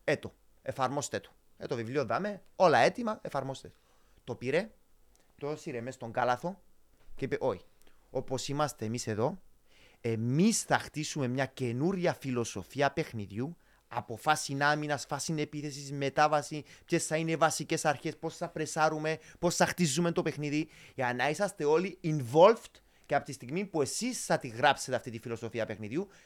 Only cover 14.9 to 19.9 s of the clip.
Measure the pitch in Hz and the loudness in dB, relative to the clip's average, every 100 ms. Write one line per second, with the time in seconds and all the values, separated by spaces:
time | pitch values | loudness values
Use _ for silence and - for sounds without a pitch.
14.9 | 139 - 139 - 156 147 147 147 139 139 | -4 -4 -8 -4 -4 -4 -6 -10 -10 -10
15.9 | 139 139 151 151 151 143 151 - - - | -4 -2 4 4 4 0 -8 -10 -18 -2
16.9 | 170 - 160 165 160 156 - 151 160 160 | -2 0 -2 0 2 2 2 -2 0 0
17.9 | 143 165 - 160 - 170 165 151 165 156 | 0 -4 -6 -10 -8 -8 -6 -4 2 2
18.9 | 156 156 160 - - 175 - 175 - 165 | 2 -2 -4 -8 -2 0 4 2 4 2